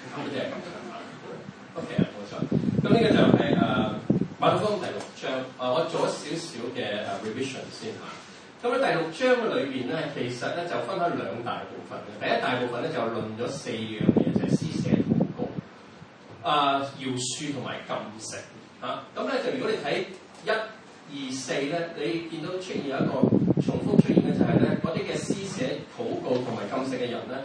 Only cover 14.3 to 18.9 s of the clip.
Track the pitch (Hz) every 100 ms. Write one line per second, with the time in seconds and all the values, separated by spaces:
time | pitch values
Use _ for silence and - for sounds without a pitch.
14.3 | - - - - - - - - - -
15.3 | - - - - - - - - - -
16.3 | - - - 139 139 135 131 131 127 -
17.3 | - 147 127 101 - - - - 107 -
18.3 | - - - - - 247